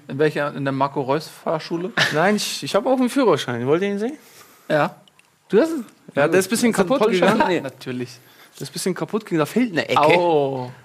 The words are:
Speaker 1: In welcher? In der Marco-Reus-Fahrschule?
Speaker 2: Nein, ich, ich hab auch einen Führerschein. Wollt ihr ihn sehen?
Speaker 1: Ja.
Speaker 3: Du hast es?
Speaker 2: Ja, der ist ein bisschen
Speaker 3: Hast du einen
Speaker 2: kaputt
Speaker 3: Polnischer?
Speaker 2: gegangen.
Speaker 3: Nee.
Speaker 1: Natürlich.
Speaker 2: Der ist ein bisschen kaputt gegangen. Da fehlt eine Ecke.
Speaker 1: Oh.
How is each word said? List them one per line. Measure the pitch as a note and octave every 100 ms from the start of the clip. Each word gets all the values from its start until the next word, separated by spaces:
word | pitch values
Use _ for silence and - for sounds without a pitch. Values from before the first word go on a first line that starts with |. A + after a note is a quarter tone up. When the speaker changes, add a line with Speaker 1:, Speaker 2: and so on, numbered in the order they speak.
| -
Speaker 1:
In | C3+
welcher? | D#3 D3+ D3
In | D3
der | C#3
Marco-Reus-Fahrschule? | C3+ C#3 D3+ B2+ D3 - - A3+ D#3+ - E3 F#3 - C#3
Speaker 2:
Nein, | D3 F#3 G#3+
ich, | - -
ich | C#3
hab | G3
auch | C4 C4
einen | B3
Führerschein. | C#4 A#3 C#3 - A#2+ B2
Wollt | D#3+
ihr | G3+
ihn | G3+
sehen? | A3+ D4+ - - - _ -
Speaker 1:
Ja. | D3+ D#3+ - _ _ _ _ _
Speaker 3:
Du | G3
hast | D#4+
es? | D#4+ A3 _ -
Speaker 2:
Ja, | - D3+
der | F3+
ist | F#3+
ein |
bisschen | A3+ A#3
Speaker 3:
Hast | G3
du |
einen | F#3
Speaker 2:
kaputt | C4+
Speaker 3:
Polnischer? | G#3+ F#3 F3+
Speaker 2:
gegangen. | G#3+ -
Speaker 3:
Nee. | D#3+
Speaker 1:
Natürlich. | C3+ - C3+ B2 A#2+ - - - - -
Speaker 2:
Der |
ist | C#3
ein |
bisschen | F3 F#3+
kaputt | E3+ D#3+ A3
gegangen. | - E3+
Da | D3
fehlt | A3 B3
eine | D#3+ A#2
Ecke. | C3 D3+ F3
Speaker 1:
Oh. | F3 D3+ C#3 C3+ B2 -